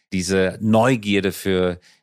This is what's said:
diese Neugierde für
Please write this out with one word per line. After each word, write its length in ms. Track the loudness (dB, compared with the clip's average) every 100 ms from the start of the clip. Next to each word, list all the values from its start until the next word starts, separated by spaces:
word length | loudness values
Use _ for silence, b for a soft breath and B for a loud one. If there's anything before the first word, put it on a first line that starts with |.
| b
diese 460 | -6 0 0 0 -2
Neugierde 720 | 0 2 4 0 0 0 0
für 480 | -4 -2 0 -2 -4 b b